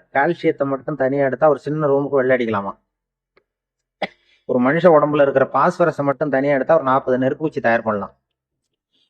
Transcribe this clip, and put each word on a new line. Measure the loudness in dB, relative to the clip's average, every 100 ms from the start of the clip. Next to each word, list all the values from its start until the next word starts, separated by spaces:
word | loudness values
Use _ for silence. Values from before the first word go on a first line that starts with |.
| _
கால்சியத்தை | -2 -2 0 -2 -2 -4
மட்டும் | -4 -6 -4
தனியா | -2 0
எடுத்தா | -2 2 2
ஒரு | 2
சின்ன | -2 -4 0
ரூமுக்கு | 0 0 0
வெள்ளை | 0
அடிக்கலாமா, | 0 0 -4 -6 -14 _ _ _ _ _ _ _ _ _ _ _ -12 -12 _ _ _ -4
ஒரு | 0
மனுஷ | 0 4 4
உடம்புல | 6 4 2
இருக்கிற | 2 2 0
பாஸ்பரஸை | 0 0 0 -2 0
மட்டும் | -4 -2 -2
தனியா | -2 0
எடுத்தா | -2 2
ஒரு | 0
நாற்பது | 2 -2 0 0
நெருப்பு | 0 -2 -6
வச்சு | -4
தயார் | -2 -2 -2
பண்ணலாம், | -6 -8 _ _ _ _ _ _ _ _ _